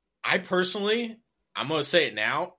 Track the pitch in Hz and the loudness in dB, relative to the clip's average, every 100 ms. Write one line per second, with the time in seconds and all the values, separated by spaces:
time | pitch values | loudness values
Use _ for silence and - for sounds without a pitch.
0 | _ _ 117 185 185 180 180 208 202 226 | _ _ 0 0 2 0 0 0 0 0
1 | 233 226 _ _ _ - 127 160 - 175 | -2 -10 _ _ _ -6 -2 -2 2 2
2 | 131 107 110 139 175 | 2 0 0 0 -2